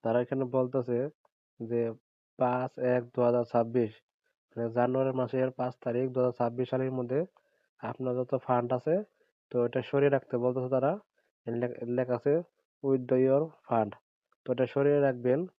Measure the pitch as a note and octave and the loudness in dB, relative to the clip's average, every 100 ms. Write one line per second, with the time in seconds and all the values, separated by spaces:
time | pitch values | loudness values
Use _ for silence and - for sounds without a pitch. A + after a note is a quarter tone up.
0 | A2+ A#2 B2 C3+ C3 C3 B2+ C3 A#2+ A#2+ | 0 0 0 -2 -2 0 0 -2 -2 -2
1 | C#3 _ _ _ _ _ A#2 A#2+ A#2 A2+ | -2 _ _ _ _ _ -4 -2 -2 -6
2 | _ _ _ - B2+ B2+ B2+ - B2+ B2 | _ _ _ -2 0 0 -4 -2 0 0
3 | A#2+ - A#2+ A#2+ A#2 A#2+ A#2 B2 A2+ - | 0 0 2 2 2 0 2 2 0 -4
4 | _ _ _ _ _ - A#2 A#2 B2 B2+ | _ _ _ _ _ -6 -4 0 0 2
5 | C3+ C3 B2 C3 C3 B2+ B2+ - - A#2+ | 0 0 -2 0 -2 -2 -6 -4 -4 -2
6 | C3 B2+ B2+ A#2+ A#2+ A#2+ B2+ C3 C3 C3 | -2 0 -2 0 -2 -2 -4 -2 -2 -4
7 | B2 C3 F#3 _ _ _ _ _ - A2+ | -2 -2 -4 _ _ _ _ _ -12 -6
8 | B2+ B2 B2 C3 - B2 B2 B2+ D3+ F3 | -4 -2 -2 -4 0 0 2 -2 0 -2
9 | G#3+ _ _ _ _ B2 A#2+ B2+ A#2 C#3 | -2 _ _ _ _ -2 0 -2 -2 2
10 | C#3+ C3+ - B2 B2 B2+ B2+ C3 C3+ G3 | 4 2 -2 -2 -2 -2 -2 0 0 -2
11 | _ _ _ _ - A#2+ B2 - A#2+ A#2+ | _ _ _ _ -8 -4 -4 -6 -4 -2
12 | B2+ A#2+ C#3+ D#3 F3 _ _ _ C#3 C3+ | -2 -2 2 0 -2 _ _ _ 0 0
13 | B2 C3 C3 C#3 D#3+ - - A#2 G#2+ - | 2 2 4 4 0 -8 -2 0 0 -4
14 | _ _ _ _ - B2+ B2+ C#3 C#3+ C#3+ | _ _ _ _ -6 -2 0 2 2 4
15 | C#3 B2+ B2 C3+ F#3 | 2 0 0 0 0